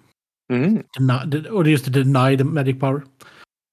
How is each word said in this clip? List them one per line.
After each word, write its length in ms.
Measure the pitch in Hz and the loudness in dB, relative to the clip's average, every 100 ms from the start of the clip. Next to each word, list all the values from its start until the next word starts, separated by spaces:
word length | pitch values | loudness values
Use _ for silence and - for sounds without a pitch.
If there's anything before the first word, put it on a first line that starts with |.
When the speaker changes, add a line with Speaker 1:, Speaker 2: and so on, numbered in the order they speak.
| _ _ _ _ - | _ _ _ _ -4
Speaker 1:
Mm-hmm. 300 | 123 165 220 - | -2 0 0 -4
Speaker 2:
Deny, 320 | - 131 127 156 | -2 0 0 -2
de-, 240 | 147 156 | -6 -4
or 160 | 214 156 | 0 2
used 200 | 147 - | 2 0
to 40 | |
deny 440 | 135 135 135 131 135 | 0 2 2 2 2
the 80 | |
magic 360 | 135 160 135 131 | 0 -2 -2 -2
power. 240 | 135 135 - _ - - - _ _ | -2 -4 -8 _ -20 -20 -20 _ _